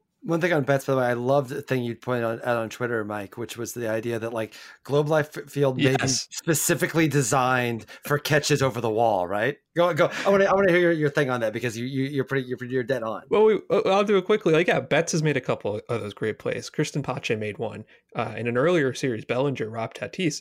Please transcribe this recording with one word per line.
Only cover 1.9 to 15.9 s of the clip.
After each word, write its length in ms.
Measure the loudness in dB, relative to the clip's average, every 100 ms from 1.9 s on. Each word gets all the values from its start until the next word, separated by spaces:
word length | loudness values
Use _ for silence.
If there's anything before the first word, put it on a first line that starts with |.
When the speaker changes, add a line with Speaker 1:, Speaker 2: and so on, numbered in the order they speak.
Speaker 1:
pointed 300 | -6 -4 -2
on, 160 | -2 -4
out 120 | -2 -2
on 140 | -2
Twitter, 340 | -6 -4 -4
Mike, 320 | -4 -6 -8 -10
which 220 | -10 -8
was 160 | -10
the 160 | -6 -4
idea 280 | -4 -2 -4
that, 140 | -4
like, 220 | -6 -6 -10 -20 -20
Globe 240 | -2 0 2
Life 280 | 0 0 -8
F-, 140 | -10
Field 260 | 0 0 2
may 140 | 2 2
be 0 |
Speaker 2:
Yes. 260 | 0 -2 -6
Speaker 1:
specifically 800 | -10 -2 0 2 0 0 2 2
designed 760 | 2 2 2 2 2 0 -4 -8 -16 -2
for 120 | -2
catches 440 | 2 0 2 2
over 180 | 2 0
the 80 | 0
wall, 380 | 2 4 2 0
right? 300 | 0 -2 -4 _ 0
Go, 160 | 2
go. 180 | 4 2 2
I 60 | 2
wanna, 160 | 4 6
I 80 |
wanna 160 | 4 4
hear 100 | 6
your, 120 | 4
your 180 | 4 2
thing 180 | 2 0
on 120 | 0
that 120 | -2
because 240 | -2 -4 -4
you, 80 |
you, 200 | -4 -4
you're 200 | -2 -2
pretty, 240 | -2 -2 -4
you're 80 | -8
pretty, 160 | -4
you're 100 | -4
dead 180 | -2 -2
on. 220 | -2 -6 -2
Speaker 2:
Well, 160 | 4
we, 160 | 6 4 2
uh, 120 | 0
I'll 180 | 2 2
do 140 | 4 2
it 80 |
quickly. 300 | 2 2 4
Like, 140 | 4 4
yeah, 120 | 0
Betts 320 | 2 0 2
has 100 | 0
made 140 | 2 0
a 60 |
couple 400 | -2 -4 -2 -6 -4